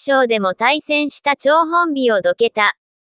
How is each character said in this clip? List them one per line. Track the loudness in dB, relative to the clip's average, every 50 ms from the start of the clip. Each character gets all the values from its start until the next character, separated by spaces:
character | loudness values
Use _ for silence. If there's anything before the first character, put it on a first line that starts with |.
| -2 0
勝 | 0 2 2
で | 2 0 0
も | -2 -2 -2
対 | 0 0 0 0 -2
戦 | -2 -4 -2 -2 -2 -4
し | -6 -6
た | -4 -4 -2
張 | 0 0 2 2 2 2
本 | 2 0 0 0 0 -2
美 | 0 0 0
を | 2 2
ど | 0 0 0
け | 0 -2 -2
た。 | 0 0 0 0 -2 _ _ _ _ _ _